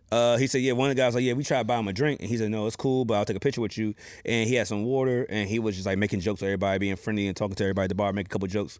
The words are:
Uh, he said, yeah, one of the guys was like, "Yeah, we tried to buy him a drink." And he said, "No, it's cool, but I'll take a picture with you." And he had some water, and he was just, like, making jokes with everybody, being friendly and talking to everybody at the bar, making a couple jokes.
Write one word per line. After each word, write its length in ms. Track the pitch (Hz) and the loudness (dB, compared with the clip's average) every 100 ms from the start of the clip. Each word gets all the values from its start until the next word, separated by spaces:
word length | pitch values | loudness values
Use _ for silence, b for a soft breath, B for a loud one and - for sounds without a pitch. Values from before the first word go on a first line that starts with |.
| - | -2
Uh, 260 | 113 120 120 | 2 4 4
he 100 | 135 | 2
said, 140 | 135 | 2
yeah, 100 | 131 | 2
one 180 | 120 135 | 2 2
of 60 | 131 | 4
the 40 | |
guys 100 | 127 | 2
was 60 | 120 | 2
like, 80 | |
"Yeah, 100 | 127 | 2
we 100 | 120 | 0
tried 160 | 143 135 | 0 0
to 40 | 113 | 2
buy 120 | 120 | 0
him 100 | 104 | 0
a 60 | |
drink." 260 | 95 151 139 | 0 0 0
And 80 | 98 | -2
he 60 | 117 | -2
said, 120 | 110 | 0
"No, 160 | 110 107 | 0 -2
it's 100 | - | -2
cool, 300 | 135 131 123 | 0 2 2
but 80 | |
I'll 120 | 107 104 | 2 0
take 120 | 95 | 0
a 20 | |
picture 220 | 139 127 | -2 -2
with 160 | 110 - | -4 -2
you." 160 | 110 104 B B - | -4 -4 B B -2
And 240 | 113 110 | 0 2
he 60 | 123 | 2
had 100 | 104 | 0
some 180 | 104 110 | -2 -2
water, 420 | 131 131 123 131 | 0 0 0 -2
and 180 | 107 98 | -2 -2
he 120 | 113 | 0
was 160 | 110 92 | -2 -2
just, 100 | 95 | -2
like, 140 | 95 | 0
making 220 | 104 98 | 0 0
jokes 200 | 90 101 | -2 -2
with 60 | 98 | -2
everybody, 320 | 98 98 95 | 0 2 2
being 160 | 98 95 | 0 -2
friendly 320 | - 107 101 | -2 -2 0
and 100 | 92 | -2
talking 160 | 104 95 | -4 0
to 60 | |
everybody 200 | 101 98 95 | 0 0 0
at 40 | |
the 60 | 95 | 0
bar, 160 | 101 | 0
making 180 | 98 95 | 0 -4
a 20 | |
couple 140 | 107 95 | -4 -2
jokes. 320 | 104 98 - | -4 -4 -8